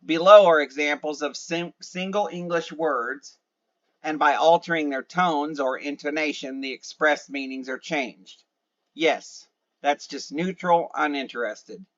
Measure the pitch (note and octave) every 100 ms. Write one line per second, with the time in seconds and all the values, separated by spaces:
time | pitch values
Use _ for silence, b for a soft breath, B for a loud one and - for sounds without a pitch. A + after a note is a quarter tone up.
0 | - D#4+ C#4+ G#3 F3 D#3+ C#3 C3+ D3 C#3+
1 | D3+ D3 D3 - - E3+ E3+ - - F3+
2 | F#3 G3 G#3 F3 F3 E3+ D#3+ D3+ D#3+ C3
3 | A#2+ C#3 - _ _ _ _ _ _ _
4 | D3+ D3+ D3+ B2+ D#3 E3+ E3+ E3 D3 C3+
5 | - E3+ F3+ D3+ D3 D3+ C3+ C3 D3 C#3+
6 | D3 D3+ D3+ C#3 C3+ C3+ C3+ B2 - -
7 | D#3 C#3+ - C#3 C3+ C3 C3 C3 - D#3+
8 | B2 F#2 F#2+ - _ _ _ _ _ -
9 | D#3+ C3 - - - _ _ _ C#3 D3
10 | - C#3 - C#3 F#3 F#3 F3+ E3+ D#3+ -
11 | D3+ C#3+ B2+ A#2+ A2 G#2+ _ F3+ F#3+